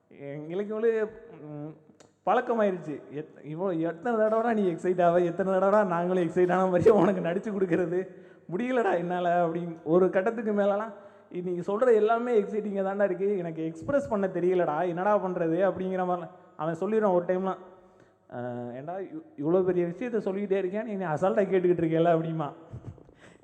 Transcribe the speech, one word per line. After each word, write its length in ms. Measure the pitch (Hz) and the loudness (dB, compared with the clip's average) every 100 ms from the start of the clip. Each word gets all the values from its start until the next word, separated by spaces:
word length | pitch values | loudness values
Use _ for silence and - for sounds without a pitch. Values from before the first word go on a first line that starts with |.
| _ - | _ -16
எங்களுக்கு 600 | 139 147 151 180 208 214 | -12 -12 -8 -8 -6 -2
இவளு, 300 | 233 226 214 - - - | 0 0 -4 -6 -20 -18
ம், 300 | 151 147 151 151 - _ - _ - | -14 -12 -12 -16 -20 _ -20 _ 0
பழக்கமாயிருச்சு. 760 | 226 254 233 208 185 156 135 - 139 | 0 0 0 0 0 -8 -12 -10 -12
எத்-, 240 | 156 - | -12 -16
இவ்வளோ 360 | 143 156 190 165 | -12 -6 -4 -2
எத்தனை 460 | 165 170 240 226 214 | -4 -4 -2 0 2
தடவைடா 280 | 220 233 | 2 0
நீ 200 | 220 190 | 2 0
எக்ஸைட் 280 | 165 185 185 175 | 0 0 2 4
ஆவ, 180 | 170 175 | 4 2
எத்தனை 280 | 175 190 | 0 0
தடவைடா 320 | 190 196 208 196 | 2 4 4 4
நாங்களும் 420 | 170 180 185 165 | 0 0 0 0
எக்ஸைட் 260 | 180 180 | 2 2
ஆன 120 | 180 190 | 4 2
மாதிரியே 340 | 175 190 208 | 4 8 8
உனக்கு 220 | 180 185 | 6 2
நடிச்சு 320 | 170 180 220 | 0 -2 -2
கொடுக்கறது? 540 | 202 190 165 175 180 185 - - - - | -2 2 2 2 -2 -4 -12 -20 -20 -8
முடியலடா 440 | 180 247 254 226 175 | -4 0 0 2 0
என்னால 520 | 175 180 175 175 170 | 0 0 2 2 2
அப்படின்னு 280 | 170 175 165 | 0 -6 -8
ஒரு 260 | 151 175 185 | 2 4 4
கட்டத்துக்கு 440 | 190 190 226 220 | 2 0 -2 -2
மேலலாம், 380 | 208 202 202 220 208 - - _ | 0 2 0 -4 -12 -20 -20 _
"நீ 280 | 180 180 175 | -8 -6 -6
சொல்ற 340 | 175 202 254 | -4 2 4
எல்லாமே 480 | 220 214 233 240 233 | 4 4 2 2 0
எக்ஸைட்டிங்கா 420 | 190 214 202 196 190 | 0 -4 -4 -4 -2
தான்டா 180 | 202 | 0
இருக்கு, 340 | 202 180 196 202 | 0 0 -2 -2
எனக்கு 280 | 170 160 160 | -4 -6 -8
எக்ஸ்பிரஸ் 440 | 160 - 277 277 | -6 -2 -2 0
பண்ண 180 | 208 190 | -2 -2
தெரியலடா, 600 | 175 180 180 165 147 180 | 0 2 2 2 0 -2
என்னடா 360 | 170 196 208 | -2 2 2
பண்றது?" 480 | 185 180 165 165 196 | 0 -2 0 2 0
அப்படிங்கிற 320 | 185 185 185 | 0 -4 -2
மாதிரிலாம் 260 | 180 180 165 - - - | -2 -2 -6 -16 -20 -6
அவன் 220 | 156 165 | -6 -2
சொல்லிடுவான் 340 | 190 220 214 | -2 2 2
ஒரு 120 | 180 175 | 2 2
டைம்லாம். 320 | 185 190 180 - - - - _ _ _ | -2 -2 -6 -12 -20 -20 -20 _ _ _
"ஆ, 60 | 123 123 120 120 | -10 -8 -8 -10
ஏன்டா 300 | 123 147 185 | -12 -10 -10
இவ்-, 460 | 185 156 - - 147 | -10 -14 -16 -6 0
இவ்வளோ 180 | 185 | 2
பெரிய 220 | 185 175 175 | 2 0 -2
விஷயத்த 320 | 170 247 226 | -4 -6 -4
சொல்லிக்கிட்டே 400 | 196 190 202 190 | -4 -4 -2 -2
இருக்கேன், 400 | 185 202 240 202 | -2 -6 -6 -6
நீ 80 | 175 | -4
அசால்ட்டா 400 | 151 185 220 196 | 0 0 2 2
கேட்டுக்கிட்டு 380 | 190 175 170 | 2 2 2
இருக்கேல்ல?" 280 | 165 160 170 | 2 2 4
அப்படிமா. 420 | 165 160 160 143 - - - - - - - - - | 2 0 -4 -6 -10 -18 -16 -16 -18 -20 -20 -20 -20